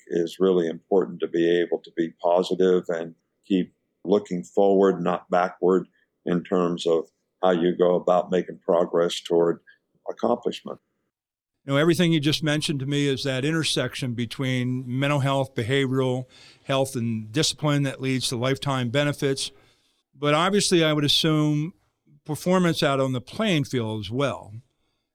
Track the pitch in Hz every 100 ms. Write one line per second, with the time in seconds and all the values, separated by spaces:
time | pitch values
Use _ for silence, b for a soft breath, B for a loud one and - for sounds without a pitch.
0 | - 85 82 - 95 90 82 82 - 98
1 | - 87 80 85 85 87 85 80 - -
2 | 85 - 87 87 92 90 92 92 90 82
3 | 85 82 _ _ - 98 87 _ _ _
4 | 82 101 101 87 85 - 101 98 98 90
5 | 87 87 - 90 90 - 87 92 87 _
6 | _ _ - 87 80 95 87 85 87 82
7 | 78 _ _ _ 92 90 87 87 90 87
8 | 82 90 85 90 87 82 - 85 90 85
9 | 87 - - 85 85 82 b b _ _
10 | - - 117 120 - 107 - - _ _
11 | _ _ _ _ _ _ - 139 165 160
12 | 175 165 147 147 156 151 147 147 135 143
13 | 143 135 139 131 139 160 147 - 127 -
14 | 131 117 117 - 131 127 123 127 131 123
15 | 139 147 135 139 131 - 113 139 135 131
16 | 131 127 127 B B B - 135 135 131
17 | 117 110 107 113 151 - 151 143 139 131
18 | 135 127 - 123 127 135 143 131 123 135
19 | 147 143 143 135 - b b b b b
20 | _ 139 147 151 180 202 - 175 156 151
21 | 143 - 165 156 151 147 160 - _ _
22 | _ 147 - 147 - 185 180 160 151 139
23 | 135 127 - - 220 160 135 127 110 110
24 | 101 123 139 90 95 107 - _ _ _
25 | _